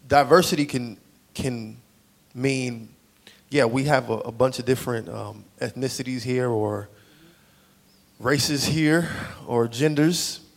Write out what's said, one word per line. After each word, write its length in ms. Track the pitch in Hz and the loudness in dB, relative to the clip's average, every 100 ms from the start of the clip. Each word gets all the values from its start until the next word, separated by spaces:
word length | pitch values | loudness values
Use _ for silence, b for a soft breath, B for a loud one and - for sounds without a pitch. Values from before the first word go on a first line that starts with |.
| - | 4
diversity 580 | 139 131 170 180 156 143 | 4 6 6 6 0 -2
can, 320 | 131 120 98 _ _ _ | -2 -6 -12 _ _ _
can 440 | - 135 120 110 113 _ _ _ _ _ 120 | -8 -6 -6 -10 -16 _ _ _ _ _ -4
mean, 540 | 135 131 127 117 110 - _ _ b b b | -2 -2 -4 -8 -14 -20 _ _ b b b
yeah, 160 | 143 117 | 2 2
we 200 | 127 139 | 2 2
have 240 | 135 117 | 2 2
a, 80 | 110 | -4
a 120 | 117 | -4
bunch 280 | 117 127 131 | 0 0 0
of 60 | 123 | -2
different, 440 | 127 - 117 104 | -2 0 -4 -6
um, 360 | 110 104 104 - _ | -10 -10 -14 -20 _
ethnicities 640 | 120 123 131 - 131 127 | -8 -4 -6 -6 -6 -6
here 260 | 117 127 127 | -4 -2 0
or 400 | 113 107 104 104 b b b b b b b b b _ _ _ _ | 0 -2 -4 -8 b b b b b b b b b _ _ _ _
races 440 | 117 143 - 143 - | 0 2 2 -2 0
here 440 | 156 151 160 170 B B B - | 2 4 4 0 B B B -2
or 200 | 120 117 | 0 0
genders 760 | 113 151 147 156 175 - - - | 0 0 4 2 2 -4 -8 -18